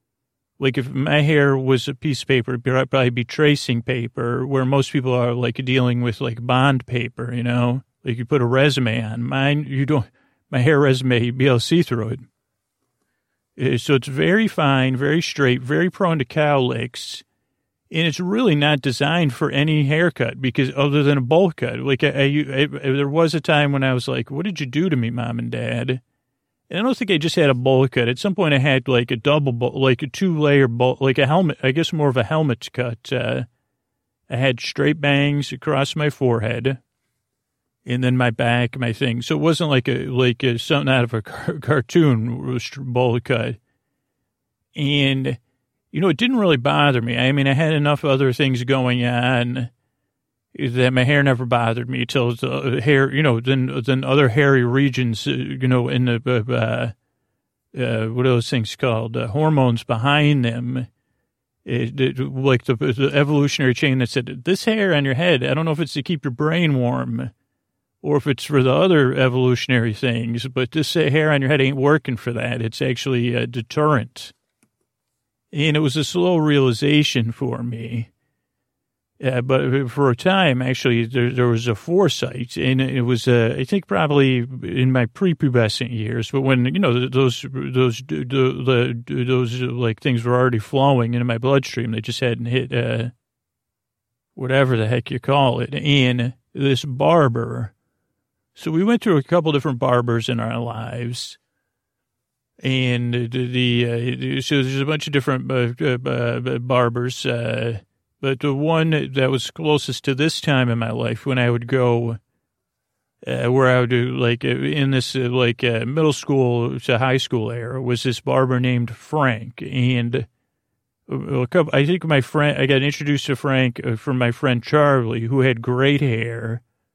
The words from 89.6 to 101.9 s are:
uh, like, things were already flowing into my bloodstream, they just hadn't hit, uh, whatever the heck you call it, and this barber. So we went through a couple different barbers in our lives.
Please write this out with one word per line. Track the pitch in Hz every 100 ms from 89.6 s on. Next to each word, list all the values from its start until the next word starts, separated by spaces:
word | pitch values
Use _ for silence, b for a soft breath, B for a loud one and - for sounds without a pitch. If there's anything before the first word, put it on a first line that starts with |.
uh, | 123
like, | 120 120 110
things | 147 120 120
were | 123
already | 127 117
flowing | - 139 139 131 117
into | 120
my | 120 113
bloodstream, | 131 139 131 - 117
they | 113
just | 113 -
hadn't | 127 117 117
hit, | 127 123
uh, | 127 120 117 120 - _ _ _ _ _ _ _ _ _ _ _
whatever | - 131 135 131 117
the | 107
heck | 123 -
you | 131
call | - 143 135 120
it, | 123 143
and | - 143 127 123 120 - _
this | - 139 127
barber. | 147 123 147 170 139 117 117 120 113 _ _ _ _ _ _ _ _ -
So | 160
we | 160
went | 202 240
through | 226 156
a |
couple | - 175 156
different | 143 143 123
barbers | 131 123 120 117 113
in | 117
our | 113 117
lives. | 117 113 113 120 120 123 - - _ _ _ _ _